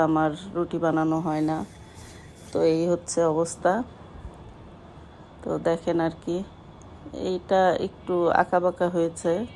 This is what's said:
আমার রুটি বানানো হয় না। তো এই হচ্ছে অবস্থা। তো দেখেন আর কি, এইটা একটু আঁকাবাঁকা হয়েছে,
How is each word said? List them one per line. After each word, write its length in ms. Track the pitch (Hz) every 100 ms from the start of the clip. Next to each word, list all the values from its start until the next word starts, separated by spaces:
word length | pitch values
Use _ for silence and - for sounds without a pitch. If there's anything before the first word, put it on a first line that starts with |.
আমার 260 | 160 156 156 151 -
রুটি 240 | 170 170 170
বানানো 380 | 165 160 160 160
হয় 200 | 160 156
না। 240 | 156 156 - - - - - - - - -
তো 60 | 165
এই 240 | 165 160 175
হচ্ছে 320 | 175 - -
অবস্থা। 480 | 165 156 165 - 180 208 254 - - - - - - - - - - - - - - -
তো 80 | 165 156
দেখেন 420 | 170 165 175 170
আর 140 | 165 160
কি, 120 | - 175 196 - - - - - -
এইটা 480 | - 185 180 - 190 185 -
একটু 380 | 196 - - 180 170
আঁকাবাঁকা 580 | - 175 180 180 175 175
হয়েছে, 580 | 175 165 165 175 175 240